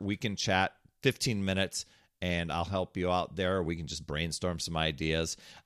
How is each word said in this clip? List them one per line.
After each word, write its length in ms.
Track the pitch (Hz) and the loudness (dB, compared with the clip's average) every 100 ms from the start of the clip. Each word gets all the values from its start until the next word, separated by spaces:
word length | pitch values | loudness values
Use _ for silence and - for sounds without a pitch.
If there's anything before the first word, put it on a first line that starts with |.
We 160 | 101 101 | -2 0
can 180 | 110 98 | -2 -2
chat 380 | - 95 95 - _ _ | 2 4 4 0 _ _
fifteen 420 | 135 - 135 104 95 | 0 2 0 0 0
minutes, 400 | 95 95 - - - _ - | 0 0 -4 -10 -18 _ -6
and 300 | 90 87 85 | -2 0 0
I'll 140 | 80 85 | -2 0
help 320 | 95 90 98 | 0 -2 -2
you 120 | 90 | 2
out 280 | 90 - 78 | 2 0 0
there. 260 | 92 95 | 0 2
We 140 | 82 85 | 0 -2
can 100 | 80 | -4
just 180 | 80 78 | -8 -6
brainstorm 540 | 73 82 - 90 85 | -2 -2 0 -2 -2
some 160 | - 80 | -2 0
ideas. 640 | 80 71 80 80 80 - - - | 0 0 0 2 0 -4 -12 -18